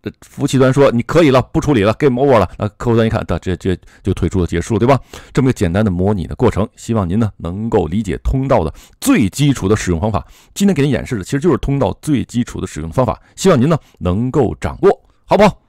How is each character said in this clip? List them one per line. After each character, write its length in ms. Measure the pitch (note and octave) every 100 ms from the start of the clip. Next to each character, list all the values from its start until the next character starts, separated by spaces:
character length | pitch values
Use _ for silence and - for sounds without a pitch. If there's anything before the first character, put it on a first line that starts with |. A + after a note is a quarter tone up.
呃， 80 | G#2+ - -
服 180 | -
务 20 | C3+
器 120 | C3
端 140 | C3
说 180 | C3+ C#3
：“你 100 | A#2
可 200 | - D#3
以 80 | D#3+
了， 120 | B2+ -
不 80 | D#3+
处 140 | D3
理 80 | C3
了， 100 | G2
game 260 | A2 D3 B2
over 200 | C#3+ A#2
了。” 100 | F2+ -
那 100 | G#2
客 200 | _ A#2+
户 80 | A#2
端 100 | A2+
一 40 |
看， 120 | G#2+ -
那 100 | E2
直 120 | -
接， 60 | F2
直 200 | F#2+ F2+
接 60 | - _
就 120 | -
退 160 | F#2+ F2
出 100 | F#2+
了， 60 | E2+
结 120 | E2+
束 140 | -
了， 60 | G#2
对 100 | A#2+
吧？ 100 | C3+ - - -
这 120 | -
么 80 | C3
一 20 |
个 0 |
简 180 | A#2 F#2
单 140 | F#2
的 60 | A2
模 240 | F2 F#2+
拟 120 | G#2 D2+
的 80 |
过 160 | - A2+
程， 160 | F2 G#2
希 200 | _ -
望 120 | A2+ F2+
您 120 | G2
呢 120 | A2 -
能 320 | E2+ F#2 A2+
够 180 | A2 D#2
理 160 | F#2+
解 160 | G2 B1+
通 240 | - C3+ C3+
道 160 | B2
的 80 | D#2 - - _
最 300 | - B3+ F#3
基 240 | - D3
础 160 | B2 F#2+
的 80 | G#2+
使 140 | -
用 100 | E2
方 100 | G#2
法。 160 | G2+ - _ _
今 120 | - G3+
天 80 |
给 80 | D3+
您 80 | C#3+
演 140 | A2+
示 140 | B1+ A2+
的 60 |
其 80 | F2
实 60 | C#3+
就 120 | E3+
是 80 | A#2+
通 200 | - C#3
道 160 | G#2 F2
最 240 | - C3+
基 180 | G#2 A#2+
础 200 | A#2 -
的 40 | F2+
使 140 | -
用 100 | D#2+
方 140 | D#2+
法， 160 | A#2+ - _ -
希 140 | F#3+
望 100 | D3+
您 80 | C3+
呢 80 | D#3 _ _
能 320 | F2+ F#2 B2+
够 240 | D3 G#2 D#2
掌 200 | E2+ C2+
握， 220 | - - _ _ _
好 100 | G3
不 60 |
好？ 160 | G#3 -